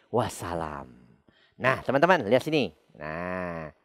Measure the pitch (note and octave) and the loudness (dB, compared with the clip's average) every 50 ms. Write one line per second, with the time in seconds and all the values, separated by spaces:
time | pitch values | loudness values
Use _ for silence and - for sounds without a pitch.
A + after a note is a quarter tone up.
0 | _ _ - A#2 A#2+ F#2+ - - - F#2 E2+ E2+ E2 D#2 D2 C#2+ C2+ C2 B1 A#1+ | _ _ -2 -2 -2 -2 -4 -8 -8 -6 -6 -4 -6 -6 -8 -10 -12 -14 -18 -20
1 | - - _ _ _ _ _ _ _ _ _ - A2 B2+ C3 - - - B2 C#3 | -20 -20 _ _ _ _ _ _ _ _ _ 0 2 2 2 2 0 0 2 4
2 | D3 F3 F#3 E3 A#2+ G2 A#2 B2+ - D#3+ D#3 D#3 B2 F2 - _ _ _ _ - | 6 6 4 4 4 4 4 4 4 4 0 0 0 -2 -6 _ _ _ _ -12
3 | D2 D#2 D#2 E2 F2 F2+ F2+ F#2 F#2 F2 E2+ E2 D#2+ D2+ - _ _ | -10 -8 -6 -6 -6 -6 -4 -6 -6 -6 -6 -8 -10 -12 -14 _ _